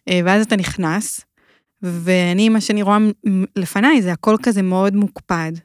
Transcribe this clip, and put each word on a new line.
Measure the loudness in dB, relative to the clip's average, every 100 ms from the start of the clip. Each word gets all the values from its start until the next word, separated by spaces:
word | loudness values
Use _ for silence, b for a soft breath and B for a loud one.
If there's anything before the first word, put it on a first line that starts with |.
| -4
אה, | 0
ואז | 2 2 2
אתה | 0
נכנס, | -2 -4 -4 -2 -6 -10 -16 _ _ _ _ _
ואני, | -8 -6 0 0 2 2 2
מה | 2
שאני | 0 -2
רואה | 2 2
מ-, | 2 0 -2
מ-, | -2 -2 -4
לפניי, | -4 0 2 4
זה | 2
הכל | -2 0 0
כזה | 2 0
מאוד | 0 0 0
מוקפד, | 0 -2 -4 -6 -4 -4 -8